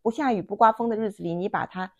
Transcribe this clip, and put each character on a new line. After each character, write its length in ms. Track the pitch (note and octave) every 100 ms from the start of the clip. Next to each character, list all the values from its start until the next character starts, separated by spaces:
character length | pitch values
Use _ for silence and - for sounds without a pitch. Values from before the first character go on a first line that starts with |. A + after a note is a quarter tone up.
不 80 | A3+
下 220 | C4 C4+
雨、 100 | G3+
不 140 | - G3+
刮 160 | A3+
风 160 | A3+ A#3
的 80 | G#3+
日 140 | G#3+
子 120 | F#3
里， 120 | E3+
你 140 | E3+ G3
把 180 | E3+ -
它 260 | F#3 F#3